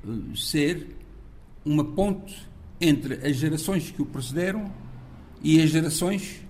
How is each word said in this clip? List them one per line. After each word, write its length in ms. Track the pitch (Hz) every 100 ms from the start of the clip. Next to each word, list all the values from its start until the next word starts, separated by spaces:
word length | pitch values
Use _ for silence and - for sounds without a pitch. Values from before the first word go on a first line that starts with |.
| -
eh, 300 | 113 - -
ser 600 | - 156 143 175 - - - - - - - -
uma 200 | 151 151 147
ponte 500 | - 202 190 - - - - - -
entre 340 | 170 139 127 131 143
as 120 | 131
gerações 520 | 156 156 175 190 -
que 100 | -
o 40 | 143
precederam 600 | 127 123 143 180 214 202 - - - - - - -
e 200 | 151 156
as 80 | 156
gerações 720 | 160 165 160 180 196 - -